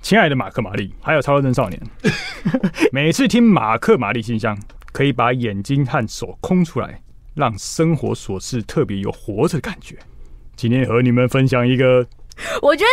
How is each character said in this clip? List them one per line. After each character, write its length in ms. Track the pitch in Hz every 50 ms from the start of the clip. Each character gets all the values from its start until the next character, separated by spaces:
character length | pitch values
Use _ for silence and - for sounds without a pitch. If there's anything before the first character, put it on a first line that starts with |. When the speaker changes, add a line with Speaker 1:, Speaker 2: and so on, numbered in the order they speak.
Speaker 1:
亲 160 | - - 185 226
爱 80 | 196
的 80 | 156 139
马 140 | 127 101 95
克· 120 | - - 113
玛 100 | 92 101
丽， 200 | 104 101 95 - -
还 120 | - - 160
有 80 | 147
超 140 | 120 139 143
认 80 | 143 139
真 100 | 131 123
少 160 | 139 123 95
年， 120 | 87 - - 123 - - - 202 - - - 807 762
<laughs> 560 | - - 180 160 262 - 170 - - - -
每 200 | - 135 147 160
次 160 | 165 - 277
听 140 | 220 202 240
马 360 | 240 226 190 139 110 107 110
克· 180 | 113 - - 226
玛 140 | 135 120 101
丽 100 | 110 120
信 180 | 107 113 117 110
箱， 180 | 110 110 104 104 104 - - - - -
可 120 | - - 139
以 80 | 139 127
把 180 | 123 117 120 127
眼 280 | 127 120 110 98 98 98
睛 220 | - 139 139 143
和 200 | 127 - 143 110
手 300 | 98 - - - - - -
空 240 | - - 185 180 175
出 160 | - - 127
来， 200 | 101 - - - - - - - - - -
让 220 | - 143 120 107
生 380 | 92 - - - - 160 165 165
活 180 | 139 123 107 113
琐 260 | - - - 98 92
事 220 | - - 131 123 104
特 220 | - - 165 -
别 120 | - 101
有 140 | 98 98 101
活 360 | - - - - 101 104 143
着 100 | 175 -
的 40 | 135
感 140 | - 226 185 -
觉。 160 | - - - - - - - - - - - - - - -
今 140 | - - 113
天 160 | 120 131 127
和 160 | - 110 120
你 100 | 123 123
们 160 | 120 123 127
分 180 | 120 - 135 131
享 220 | 131 131 123 120
一 80 | 123 131
个， 320 | 123 131 127 127 127 123 - - - - - - - - - - 247
Speaker 2:
我 120 | - 285 320
觉 120 | 294 392
得 40 | 466